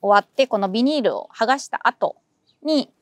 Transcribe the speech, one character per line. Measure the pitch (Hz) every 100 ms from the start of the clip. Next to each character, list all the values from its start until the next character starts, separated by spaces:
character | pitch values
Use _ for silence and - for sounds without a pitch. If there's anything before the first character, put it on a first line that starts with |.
終 | 202 202
わ | -
っ |
て、 | - 262
こ | 214
の | 185
ビ | 208
ニ | 254 302
ー |
ル | 202 113
を | - -
剥 | 226
が | 269
し | -
た | -
後 | - - - - _ _ _ _
に、 | 302 285 - _